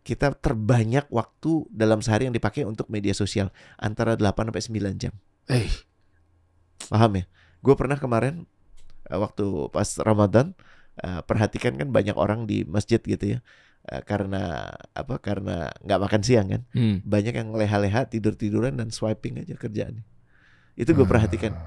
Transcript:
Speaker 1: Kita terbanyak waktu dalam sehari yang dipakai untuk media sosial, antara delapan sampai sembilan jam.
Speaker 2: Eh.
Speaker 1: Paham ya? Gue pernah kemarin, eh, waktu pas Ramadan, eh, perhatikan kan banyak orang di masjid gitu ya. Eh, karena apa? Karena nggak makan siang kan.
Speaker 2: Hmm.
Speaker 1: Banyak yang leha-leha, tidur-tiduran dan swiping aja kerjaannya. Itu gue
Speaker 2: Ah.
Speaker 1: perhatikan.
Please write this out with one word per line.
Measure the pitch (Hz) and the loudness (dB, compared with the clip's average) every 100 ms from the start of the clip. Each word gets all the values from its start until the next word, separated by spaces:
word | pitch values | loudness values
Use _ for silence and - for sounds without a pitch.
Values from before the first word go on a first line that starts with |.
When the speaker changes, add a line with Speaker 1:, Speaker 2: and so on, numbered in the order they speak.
Speaker 1:
Kita | - 117 143 | -6 0 0
terbanyak | 139 - 113 107 120 110 135 - | 0 -2 0 4 4 4 2 0
waktu | 117 - _ 151 160 - | -4 -4 _ -2 0 -2
dalam | - 110 107 | 0 2 4
sehari | 110 113 | 2 2
yang | 131 | 2
dipakai | 117 110 - | 0 -2 -2
untuk | 123 110 - | -6 -6 -6
media | 110 101 | -2 -2
sosial, | 98 101 104 98 - - | -2 -2 0 -2 -6 -20
antara | - 107 107 113 | -6 -6 0 0
delapan | 110 104 95 110 | 2 2 2 -2
sampai | 90 | -4
sembilan | 98 107 98 95 | -4 -4 -4 -4
jam. | 92 98 _ _ - | -8 -10 _ _ -2
Speaker 2:
Eh. | 127 107 - _ _ _ _ _ _ _ _ _ _ | 0 0 -4 _ _ _ _ _ _ _ _ _ _
Speaker 1:
Paham | - 104 113 | -4 2 4
ya? | 98 90 _ _ _ | 2 -6 _ _ _
Gue | 120 | 4
pernah | 135 127 143 | 4 2 -2
kemarin, | 135 113 123 170 170 _ _ - - - | 0 0 0 -4 -14 _ _ -20 -18 -16
eh, | - 90 | -8 -4
waktu | 104 - 101 92 67 | -4 -2 -4 -2 -2
pas | 80 104 - | -2 -2 -2
Ramadan, | - 107 104 104 160 - - - - - | 2 4 6 6 4 -4 -20 -20 -20 -12
eh, | 80 90 | -8 -8
perhatikan | - 104 104 113 123 | -4 0 0 0 -4
kan | 131 143 | -2 0
banyak | 113 104 | 2 2
orang | 98 95 110 | 0 0 0
di | 113 104 | -2 -4
masjid | - 98 - 113 | -2 -4 2 0
gitu | - 101 101 | 2 -4 -2
ya. | 120 - - _ _ | -4 -8 -20 _ _
Eh, | - 65 | -12 -12
karena | - 101 98 98 90 69 50 50 - | -4 -4 -2 -4 -4 -6 -10 -14 -14
apa? | - - 127 | -12 -8 -8
Karena | - 98 95 92 76 - | -6 -6 -4 -6 -8 -10
nggak | - 95 | -2 0
makan | 98 107 | 2 2
siang | 107 120 95 | 6 4 4
kan. | 107 - | -4 -4
Speaker 2:
Hmm. | 123 113 95 | 0 2 0
Speaker 1:
Banyak | - 104 104 | 0 0 0
yang | 120 110 | -4 -4
leha-leha, | 110 104 104 101 107 135 | -2 2 2 2 0 -2
tidur-tiduran | 117 107 - 107 107 120 | 0 -2 -2 -2 0 -2
dan | 139 113 | -4 -8
swiping | 113 110 110 120 123 | -4 -4 -4 -6 -10
aja | 156 | -12
kerjaannya. | - 117 104 - 110 - - _ _ _ _ _ | -10 -8 -6 -8 -10 -16 -20 _ _ _ _ _
Itu | - - | -4 2
gue | 156 | 6
Speaker 2:
Ah. | 117 | 6
Speaker 1:
perhatikan. | - 107 - 110 85 | 6 4 0 -4 -6